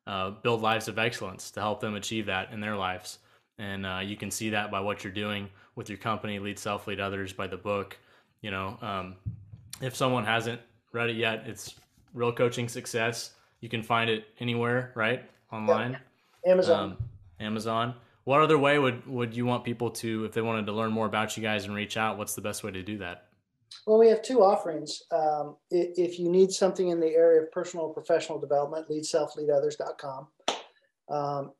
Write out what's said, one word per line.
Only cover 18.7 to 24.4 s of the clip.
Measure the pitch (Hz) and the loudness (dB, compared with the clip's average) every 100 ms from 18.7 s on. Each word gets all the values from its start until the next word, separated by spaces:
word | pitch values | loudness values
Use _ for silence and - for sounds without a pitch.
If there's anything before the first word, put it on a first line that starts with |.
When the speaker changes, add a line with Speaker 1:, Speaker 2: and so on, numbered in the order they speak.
| 147 | 6
Speaker 1:
would, | 131 123 - | 4 0 -4
would | 127 117 117 | -4 -2 0
you | 120 | 0
want | 120 | 0
people | 120 117 117 | -2 -2 -2
to, | - 113 110 110 | -2 -4 -2 -2
if | |
they | 117 | -2
wanted | 113 110 104 | 0 0 -2
to | |
learn | 107 110 | 0 0
more | 110 107 | 0 0
about | 107 107 - | 0 0 -2
you | |
guys | 110 107 101 | -2 -2 -2
and | 104 | -4
reach | 104 113 | -4 -2
out, | 110 104 | -2 -2
what's | 104 - | -6 -6
the | |
best | 104 101 | -6 -6
way | 107 | -6
to | 92 | -8
do | 92 104 | -6 -6
that? | 90 87 - _ _ _ _ - - | -8 -10 -16 _ _ _ _ -8 4
Speaker 2:
Well, | 220 | 8
we | 226 | 8
have | 220 | 6
two | - 262 | 4 6